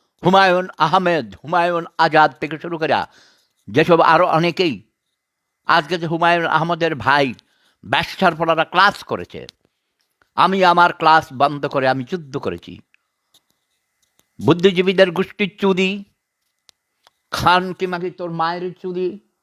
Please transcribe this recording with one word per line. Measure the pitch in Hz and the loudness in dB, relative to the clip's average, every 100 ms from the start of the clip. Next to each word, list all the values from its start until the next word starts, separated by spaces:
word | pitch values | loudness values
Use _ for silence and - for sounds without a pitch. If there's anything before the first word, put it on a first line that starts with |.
| _ _ 165 | _ _ 2
হুমায়ুন | 190 190 180 185 - | 4 4 2 -2 -4
আহমেদ, | 156 190 180 165 110 92 | 0 0 0 -2 -4 -14
হুমায়ুন | 139 175 175 170 170 - | -4 -2 0 -2 -6 -2
আজাদ | 165 156 151 - | 2 4 2 0
থেকে | 151 156 | -10 -10
শুরু | 175 165 | -10 -6
করে | 156 110 - _ _ _ _ _ - | -2 -2 -4 _ _ _ _ _ -4
যেসব | 120 160 165 | 0 4 4
আরো | 165 160 175 | 6 4 4
অনেকেই, | 156 170 - 175 101 _ _ _ _ _ _ _ _ - | 0 0 -2 -4 -4 _ _ _ _ _ _ _ _ 0
আজকে | 165 156 175 | 0 0 -6
যে | 165 | -4
হুমায়ুন | 165 170 170 165 | -2 0 0 0
আহমেদের | 156 165 165 165 139 | -2 -2 -2 -4 -2
ভাই | 120 143 135 101 _ _ _ _ 98 | 0 2 0 -4 _ _ _ _ -4
ব্যবসার | 139 170 - 185 156 | -4 -4 0 0 0
পোলারা | 165 160 156 | -2 -2 0
ক্লাস | 175 202 - | 2 2 0
করেছে, | - 107 87 80 62 - _ _ _ _ _ _ _ - | -8 -10 -10 -16 -18 -20 _ _ _ _ _ _ _ -2
আমি | 170 190 180 | 0 2 4
আমার | 170 175 | 4 2
ক্লাস | - 160 160 156 127 | 2 2 2 2 -2
বন্ধ | 139 143 143 | -2 -2 -6
করে | 139 131 | -2 -2
আমি | 131 | -2
যুদ্ধ | 123 185 143 139 | -4 -10 -10 -10
করেছি। | 107 87 - 92 _ _ _ _ _ _ _ _ _ _ _ _ _ _ _ - - | -8 -10 -14 -20 _ _ _ _ _ _ _ _ _ _ _ _ _ _ _ -4 0
বুদ্ধিজীবীদের | 175 190 175 185 185 190 | 4 2 2 0 2 2
গোষ্ঠীর | 165 185 - 202 - | 2 -6 -4 -6 -2
চুদি, | 196 185 190 202 202 _ _ _ _ _ _ _ _ _ _ _ _ | 0 0 -2 -4 -14 _ _ _ _ _ _ _ _ _ _ _ _
খান | - 170 180 185 | -4 0 0 -2
কি | 170 185 | -8 -8
মাগি | 175 180 | -6 -10
তোর | - 175 | -10 -10
মায়ের | 165 165 175 180 | -6 -6 -6 -10
চুদি, | 170 185 180 180 202 _ _ | -12 -10 -6 -6 -8 _ _